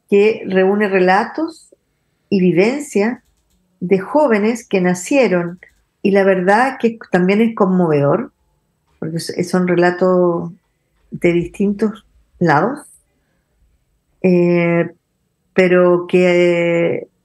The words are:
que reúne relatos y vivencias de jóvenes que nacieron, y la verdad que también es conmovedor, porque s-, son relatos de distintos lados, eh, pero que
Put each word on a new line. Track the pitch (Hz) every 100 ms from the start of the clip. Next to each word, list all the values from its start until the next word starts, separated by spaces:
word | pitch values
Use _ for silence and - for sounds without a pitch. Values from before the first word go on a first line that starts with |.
| _
que | 202 214 226
reúne | - 185 190 208 208
relatos | 190 185 190 226 - 330 - _ _ _ _ _ _ _
y | 202
vivencias | 180 160 214 285 285 202 214 254 _ _ _ _ _ _
de | 180 190
jóvenes | 190 294 294 214 214 240 -
que | 190
nacieron, | 180 180 - 285 220 180 170 180 - _ _ _
y | 202
la | 196
verdad | 196 185 185 214 262 262
que | 226 226 -
también | 185 180 202
es | 233
conmovedor, | 226 190 185 170 147 143 180 277 _ _ _ _ _ _ _
porque | 160 165
s-, | - -
son | 175 185 180
relatos | 170 175 175 185 180 175 170 170 - _ _ _ _ _
de | - 175
distintos | 175 175 - 202 202 220 - _ _ _ _
lados, | 170 147 202 294 - _ _ _ _ _ _ _ _ _ _ _ _ _
eh, | 185 180 175 175 170 170 170 - _ _ _ _ _
pero | - 185 180 180 175 180
que | 180 180 175 175 170 170 170 170 - - _